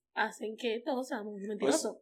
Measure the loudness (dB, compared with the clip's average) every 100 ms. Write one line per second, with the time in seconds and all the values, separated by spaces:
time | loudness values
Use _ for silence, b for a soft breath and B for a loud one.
0 | _ 0 0 0 -6 -2 -2 0 0 -2
1 | 0 -4 -4 -6 -4 0 4 4 2 -4